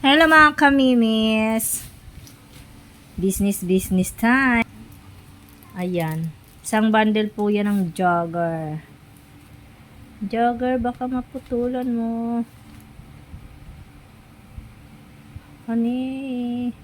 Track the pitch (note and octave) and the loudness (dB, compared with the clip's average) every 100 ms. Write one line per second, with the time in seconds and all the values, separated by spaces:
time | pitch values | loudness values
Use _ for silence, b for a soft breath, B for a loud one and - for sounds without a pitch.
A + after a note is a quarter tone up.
0 | C#4 D4 D#4+ D#4 D4+ D4+ D4 C#4 C4 B3 | 4 6 6 8 6 6 4 4 4 4
1 | A3+ A3 A3 A3 A3 A3 A3 - - - | 2 2 2 2 0 -2 -2 -6 -10 -20
2 | - - - - - - - - - - | -20 -20 -20 -20 -20 -20 -20 -20 -20 -20
3 | - - F#3+ F#3 G3+ G3+ F3 F#3 - F#3 | -16 -4 -2 0 -2 -2 0 0 2 0
4 | F#3 - A3+ C4 C4+ A#3 A3+ - - - | 0 0 2 2 4 2 -2 -10 -20 -20
5 | - - - - - - - F#3 F3+ F3 | -20 -20 -20 -20 -20 -20 -18 -8 -4 -4
6 | D#3+ D#3+ E3 - - - - A3 A3 A3 | -4 -4 -6 -10 -20 -18 -2 0 4 4
7 | G#3+ G#3+ G#3+ G#3+ G#3 G#3 G#3 G3+ F3+ D#3+ | 4 2 -2 -2 -2 0 0 0 -2 0
8 | F3+ E3+ E3+ E3+ E3+ E3 D#3 D#3 - - | 0 2 -2 -2 -4 -4 -6 -10 -12 -20
9 | - - - - - - - - - - | -20 -20 -20 -20 -20 -20 -20 -20 -20 -20
10 | - - G3 A3+ A#3+ A#3 B3 B3+ A#3+ B3 | -20 -12 -6 0 0 0 -2 0 -2 -4
11 | B3+ B3+ B3 C4 - A#3+ A#3+ B3+ B3+ A#3 | -4 -4 -6 -12 -6 -4 -2 -4 -4 -2
12 | A3+ A3+ A#3 A#3 A#3 - - - - - | -2 -4 -4 -4 -6 -12 -20 -20 -20 -20
13 | - - - - - - - - - - | -20 -20 -20 -20 -20 -20 -20 -20 -20 -20
14 | - - - - - - - - - - | -20 -20 -20 -20 -20 -18 -18 -20 -20 -20
15 | - - - - - - - A#3 A#3 B3 | -20 -20 -20 -20 -20 -20 -6 -2 -2 -2
16 | C4 C4 C4+ B3 A#3+ A#3+ B3 - | -4 -6 -8 -6 -4 -4 -6 -6